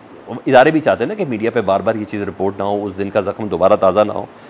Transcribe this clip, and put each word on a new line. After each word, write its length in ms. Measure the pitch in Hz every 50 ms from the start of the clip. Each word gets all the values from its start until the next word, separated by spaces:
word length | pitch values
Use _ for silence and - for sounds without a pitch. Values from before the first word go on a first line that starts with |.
| - - - - - - 110 123 - -
इदारे 220 | 131 123 131 151
भी 100 | 156 156
चाहते 240 | - 120 95 90 117
हैं 40 | 147
ना 60 | 214
कि 100 | 214 190
मीडिया 260 | 143 120 104 107 117
पे 100 | 113 123
बार-बार 360 | 104 95 95 98 92 110 110
ये 80 | 110 104
चीज़ 200 | 101 - 104 101
रिपोर्ट 340 | 95 87 - 92 98 98 98
ना 60 | 98
हो, 180 | 101 101 104
उस 120 | 101 101 92
दिन 160 | 95 101 98
का 100 | 95 107
ज़ख्म 280 | 98 98 98 - 110 104
दोबारा 280 | 90 82 87 98 104
ताज़ा 280 | 95 - 95 92 104 107
ना 80 | 101
हो, 160 | 98 92 101 - - - -